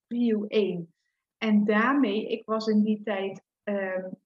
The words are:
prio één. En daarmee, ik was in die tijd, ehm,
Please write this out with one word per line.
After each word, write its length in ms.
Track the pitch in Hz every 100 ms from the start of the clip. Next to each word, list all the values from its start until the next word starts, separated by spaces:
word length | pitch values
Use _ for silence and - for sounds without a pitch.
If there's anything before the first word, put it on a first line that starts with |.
| _
prio 380 | 240 240 214 208
één. 460 | 220 190 175 170 _ _ _ _ _
En 280 | 220 208
daarmee, 640 | 208 214 233 285 240 208 -
ik 140 | 233
was 220 | - 220 220
in 160 | 214
die 200 | 214 214
tijd, 400 | - 196 196 190 _ _
ehm, 460 | - 202 190 185 185 190